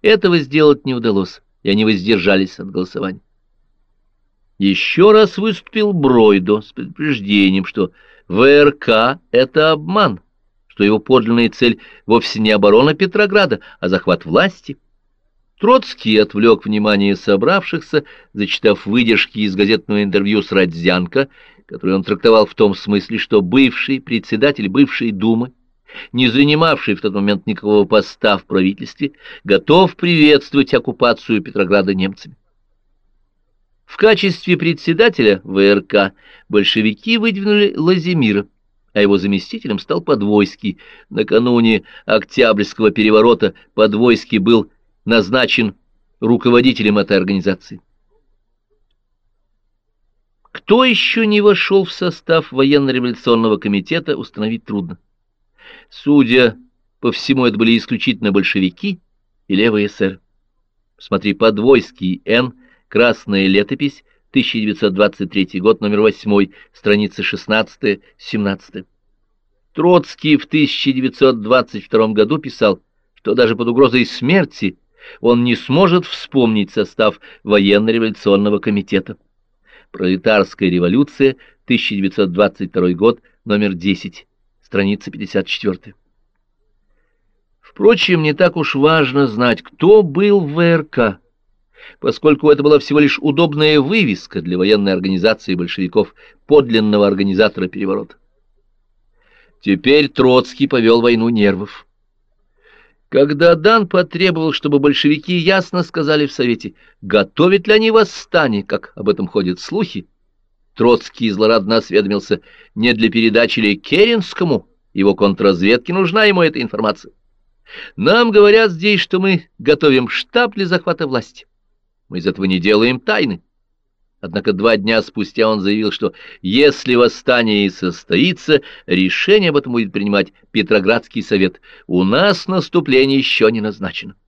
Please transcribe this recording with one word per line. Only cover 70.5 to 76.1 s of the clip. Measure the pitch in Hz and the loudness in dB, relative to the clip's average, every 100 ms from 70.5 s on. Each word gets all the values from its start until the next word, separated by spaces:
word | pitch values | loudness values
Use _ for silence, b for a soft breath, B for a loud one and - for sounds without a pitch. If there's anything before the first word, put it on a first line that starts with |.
| 160 147 - 143 | -2 -2 -2 -4
девятьсот | 127 131 - 135 120 | -2 -4 2 2 2
двадцать | 104 127 117 104 - | 0 0 0 -10 -4
втором | 113 110 | 0 0
году | 107 107 151 | 0 0 -2
писал, | 135 - 110 147 _ _ _ | -6 -2 0 0 _ _ _
что | _ - | _ -4
даже | 120 117 110 | 0 0 0
под | 117 | -2
угрозой | 120 135 127 | 2 2 2
смерти – | 117 - 123 190 139 - 98 - _ B B B | -2 -4 0 0 -2 -6 -8 -8 _ B B B
он | 117 120 | 0 0
не | 123 117 | 0 -2
сможет | - 139 190 180 | -2 0 2 2
вспомнить | 175 | -2